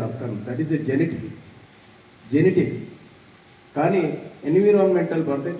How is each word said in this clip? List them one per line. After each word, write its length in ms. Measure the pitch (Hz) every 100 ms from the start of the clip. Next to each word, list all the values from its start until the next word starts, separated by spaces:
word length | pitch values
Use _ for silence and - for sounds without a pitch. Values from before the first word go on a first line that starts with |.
| 117
ఆస్కారం. 320 | - 120 107 123
That 100 | 127
is 40 | 151
the 60 | 156 127
genetics, 500 | 139 165 - - - - - - - - - - - -
జెనెటిక్స్. 500 | 139 190 185 120 - - - - - - - - - - 143
కానీ 240 | 165 190 156 - - - 139
ఎన్విరాన్మెంటల్ 760 | 180 208 208 190 180 165 165 143
పడితే 220 | 139 170 170